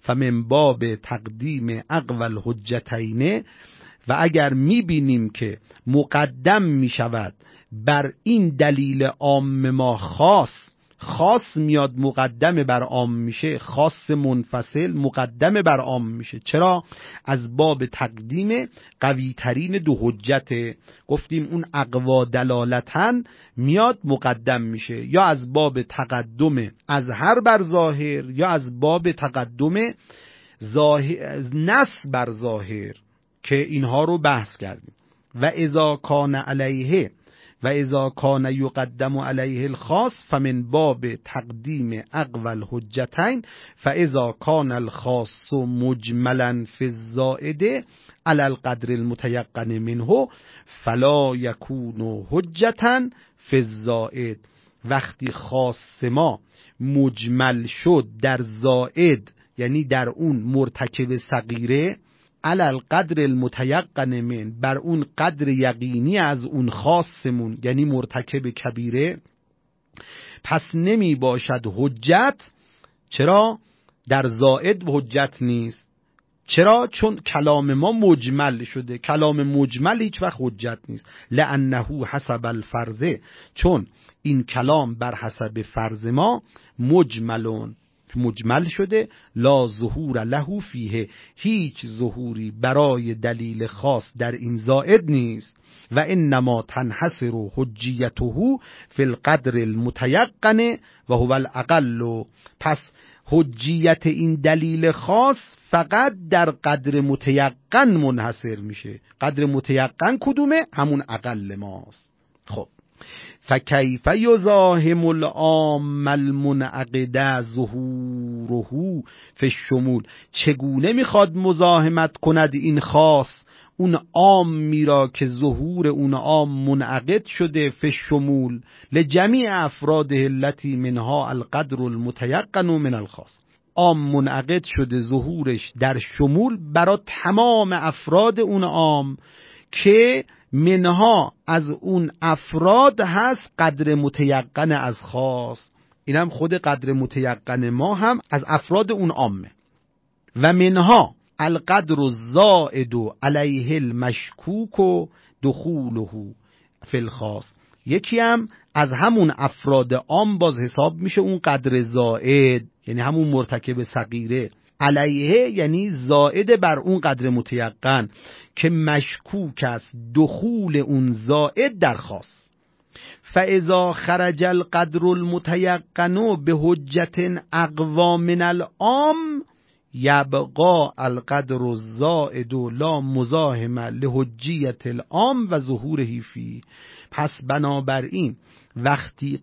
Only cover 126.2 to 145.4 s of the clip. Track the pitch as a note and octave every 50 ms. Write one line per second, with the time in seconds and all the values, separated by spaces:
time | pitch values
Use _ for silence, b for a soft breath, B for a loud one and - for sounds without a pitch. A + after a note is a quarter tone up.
126.2 | - D3 D#3 D#3 D3 D3 C#3 C3+ C3+ C3+ C#3 C3+ C3 A2+ C3 C3 B2 C#3 F#3+ G#3+
127.2 | - - - - F3 E3 D3 D#3 D3 C#3 - - - D3+ C3+ - - - D3+ C#3+
128.2 | C#3 C#3+ C#3 C3+ C3 B2 B2 B2 b b b b b b C3+ D#3 E3 C#3 C#3 F3
129.2 | F#3+ G#3+ A#3+ C4 B3 G#3+ G3 F3+ D#3+ C#3+ - - C#3+ D3 D#3 D#3 D3+ C3+ C#3+ C3+
130.2 | C3+ C#3 C3+ C3 C3+ C#3+ C#3 - - C#3+ C3+ B2+ B2+ B2+ B2 A#2+ A2+ A#2+ C#3 D3
131.2 | C3+ B2+ C3+ B2 A#2 - - C#3+ D#3 C3+ C3 B2 B2 B2 A#2 A2+ A#2+ B2 A#2+ -
132.2 | B2+ A#2+ C#3 F#3+ - - - G3 F#3 F3 E3 D#3 D3 C3 B2 A2 G#2 - - -
133.2 | - - - _ _ _ _ _ _ _ - - F3 F3 D#3+ D#3 D3 C#3+ C#3+ C#3+
134.2 | C3+ C#3 C3 C3+ C3 C3+ F3 F3+ - - - D3+ C3+ B2 A#2+ B2+ A#2 A#2 C3+ C3
135.2 | A#2+ D3 E3+ E3 C#3+ C3 B2 A2 - - - A#2+ B2+ C3+ C3 A#2+ - - - -
136.2 | D3 C#3 C#3+ F3 A#3 B3+ A3+ F#3+ D#3+ D3 D3+ E3+ E3+ F#3 G3+ G3+ - - - -
137.2 | - F3 G3+ G#3+ A#3 A#3+ A#3 A3 G#3 F#3 F3+ E3 D3+ D#3+ - - - D3+ D#3+ F#3
138.2 | G#3+ A#3 G#3 G#3+ A3+ F#3+ G3+ F#3+ F3+ E3+ D#3 E3 E3 D#3 D3+ C#3+ C#3 C#3 C3+ B
139.2 | B B B B B B B B B _ - - - G3 G#3 A3+ A#3 B3 B3+ C4
140.2 | - b b b b b C3 C#3 D#3 F3+ F#3+ F#3 F3+ F3 F3+ F3+ G#3+ A#3 A3 F#3
141.2 | D3+ - - _ _ - E3 E3 D3+ D3 D3 - - F#3 F#3+ F3+ E3 D3 - -
142.2 | E3 E3 D#3 - - - - D#3+ E3 F#3 G#3 B3 C4+ C#4 G#3 A3 G3+ F3+ E3+ G3
143.2 | A#3 B3+ C4 - - - _ - E3 D#3+ C#3+ C#3 D3+ D3+ D3+ D3 C#3+ C#3 - -
144.2 | C#3+ C#3 C#3 C3 A#2+ - - D3 D#3 D#3+ D3+ C#3 B2+ B2 A2+ - - - - B2+
145.2 | C3 C3 B2+ B2